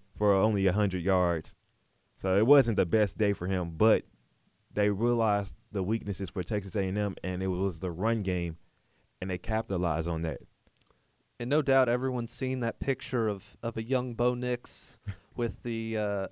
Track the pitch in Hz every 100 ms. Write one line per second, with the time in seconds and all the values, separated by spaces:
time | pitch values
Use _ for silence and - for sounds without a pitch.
0 | _ - 104 98 107 104 95 98 101 90
1 | 87 92 90 82 - - _ _ _ _
2 | _ _ 95 95 117 143 120 98 87 107
3 | 104 - 104 101 92 92 85 80 110 101
4 | - _ _ _ _ _ _ 104 104 98
5 | 120 120 110 104 101 - _ 101 92 113
6 | 101 95 95 98 85 104 92 107 95 101
7 | 104 - 92 92 95 90 98 80 90 85
8 | 110 117 95 90 87 82 _ _ _ _
9 | _ - 95 92 - 110 113 90 87 80
10 | 82 80 82 65 - _ _ _ _ _
11 | _ _ _ - 120 151 139 135 123 123
12 | 131 123 117 - 127 131 117 - - 131
13 | - 123 110 98 - - 117 113 113 127
14 | 127 113 123 123 123 123 - - - -
15 | - - _ - 117 - 123 113 113 110
16 | 104 101 98